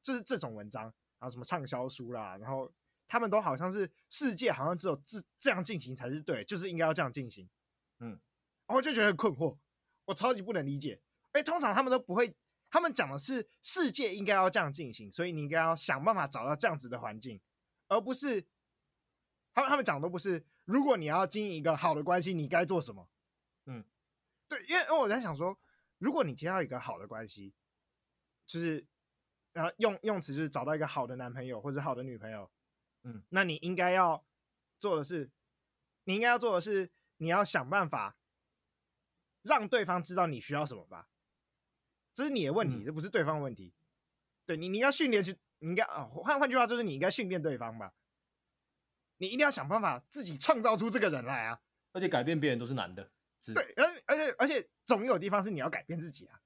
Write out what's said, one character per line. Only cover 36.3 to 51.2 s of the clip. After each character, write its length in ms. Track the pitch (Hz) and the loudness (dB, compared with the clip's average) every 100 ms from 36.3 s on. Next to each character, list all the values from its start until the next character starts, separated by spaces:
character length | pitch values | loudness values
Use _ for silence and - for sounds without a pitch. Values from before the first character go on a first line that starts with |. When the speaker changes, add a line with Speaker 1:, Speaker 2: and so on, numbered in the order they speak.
| 240 | 4
Speaker 1:
做 200 | 233 180 | 2 0
的 40 | |
是， 300 | 180 196 180 _ _ _ | 2 -2 -2 _ _ _
你 100 | 160 | 0
要 160 | 180 | 2
想 260 | 202 170 127 | 2 0 0
办 180 | 196 170 | 0 0
法 280 | 113 101 - _ _ _ _ _ _ _ _ _ _ _ _ | -2 -6 -8 _ _ _ _ _ _ _ _ _ _ _ _
让 260 | 202 277 208 | 2 2 4
对 160 | 240 | 0
方 180 | 185 180 | 2 0
知 140 | 165 180 | 0 0
道 100 | 170 | 0
你 140 | 135 | 0
需 120 | - | -4
要 140 | 143 147 | -4 -4
什 100 | 113 | -6
么 80 | 80 | -16
吧。 220 | 85 - _ _ _ _ _ _ _ _ _ _ | -20 -20 _ _ _ _ _ _ _ _ _ _
这 120 | - | -4
是 60 | 294 | 0
你 140 | 262 | 2
的 80 | 143 | 2
问 160 | 180 185 | 2 0
题， 100 | 123 | -2
Speaker 2:
嗯。 60 | 107 | -6
Speaker 1:
这 60 | |
不 80 | 156 | -6
是 80 | 180 | -2
对 140 | 220 | 2
方 180 | 151 156 | 2 0
问 140 | 139 | -4
题。 180 | 110 90 _ _ _ _ _ _ _ | -8 -16 _ _ _ _ _ _ _
对， 120 | - 160 | -8 -6
你， 120 | 175 | -2
你 100 | 196 | 2
要 120 | 262 | 2
训 220 | 277 302 | 4 4
练 100 | 214 | 4
去， 160 | 180 190 _ _ | 2 -4 _ _
你 80 | 156 | -4
应 80 | 180 | 0
该， 80 | |
啊， 260 | 190 82 120 | 0 -2 -6
换， 280 | 139 190 285 | -6 0 2
换 100 | 277 | 4
句 60 | 254 | 6
话 100 | 240 | 4
就 100 | 240 | 4
是 60 | |
你 100 | 220 | 0
应 60 | 135 | 2
该 100 | 180 | 2
训 200 | 202 202 | 2 0
练 120 | 180 | 0
对 160 | 156 127 | 0 -2
方 220 | 117 113 | -6 -8
吧。 160 | 98 _ _ _ _ _ _ _ _ _ _ _ _ _ | -12 _ _ _ _ _ _ _ _ _ _ _ _ _
你 100 | 190 | -6
一 80 | 247 | 2
定 20 | |
要 100 | 294 | 2
想 200 | 269 143 | 2 0
办 120 | 208 | 2
法 220 | 202 123 _ | 2 -2 _
自 160 | - | -6
己 120 | 196 147 | -6 -2
创 240 | - 285 | 2 4
造 160 | 220 220 | 6 4
出 140 | 226 | 2
这 80 | 220 | 2
个 100 | 202 | 2
人 160 | 143 | 0